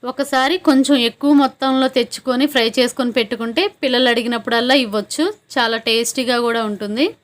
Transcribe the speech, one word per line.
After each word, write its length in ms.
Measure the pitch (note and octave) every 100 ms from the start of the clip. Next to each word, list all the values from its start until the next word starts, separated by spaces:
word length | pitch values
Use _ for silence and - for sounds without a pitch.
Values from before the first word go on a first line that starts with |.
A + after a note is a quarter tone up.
| B3
ఒకసారి 460 | B3+ C#4 C4 C4 F4+ D#4+
కొంచెం 260 | C4+ C4+ C#4+ A#3
ఎక్కువ 220 | - C#4+ C#4+
మొత్తంలో 460 | C4+ - C4+ C4 C4 C4+
తెచ్చుకొని 500 | A#3+ - - B3 C#4+
ఫ్రై 140 | C4+ A#3 -
చేసుకొని 360 | B3 - B3 A#3+
పెట్టుకుంటే 480 | G#3+ A#3+ A#3 A#3 G4+ -
పిల్లలు 280 | C#4 B3 B3+
అడిగినప్పుడల్లా 640 | A#3 A#3+ A#3 A#3 A#3 A#3+ C#4 A#3+
ఇవ్వచ్చు. 400 | G#3 G#3 - E4+ G#4+ _ -
చాలా 240 | A#3 A3+ A3+
టేస్టీగా 480 | A3+ A#3 - B3 A#3+ A#3+
కూడా 140 | A#3 G#3+
ఉంటుంది. 380 | G#3 G#3 G#3+ E4+ -